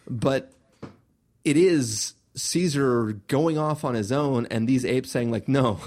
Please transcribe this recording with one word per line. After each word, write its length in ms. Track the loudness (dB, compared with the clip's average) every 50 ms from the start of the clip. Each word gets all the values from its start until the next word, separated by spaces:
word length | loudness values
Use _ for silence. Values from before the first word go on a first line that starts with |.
| _ -10
but 440 | -8 -2 0 0 0 0 -4 -6 _ _ _ _ _ _ -20 -20 -20 _ _ _ _ _ _ _ _ _ -2
it 140 | 2 4 4
is 560 | 6 6 4 2 0 0 -4 -6 -6 -8 -10 _ _ _ -14
Caesar 760 | -10 -6 -2 0 0 0 2 2 2 2 2 2 2 0 -2 -4 -8 -6 -2
going 300 | 0 2 2 2 0 0
off 260 | -2 -2 -2 -2 -2
on 100 | -2 -2
his 180 | -2 -2 0
own 340 | 0 0 0 0 0 0 -2 -2
and 200 | -2 -2 0 2
these 180 | 2 2 2
apes 260 | 0 -2 -2 -2 -2
saying, 200 | -4 -2 -2 0
like, 160 | -2 -4 -2 0
"No, 320 | 2 2 2 2 0 -4 -8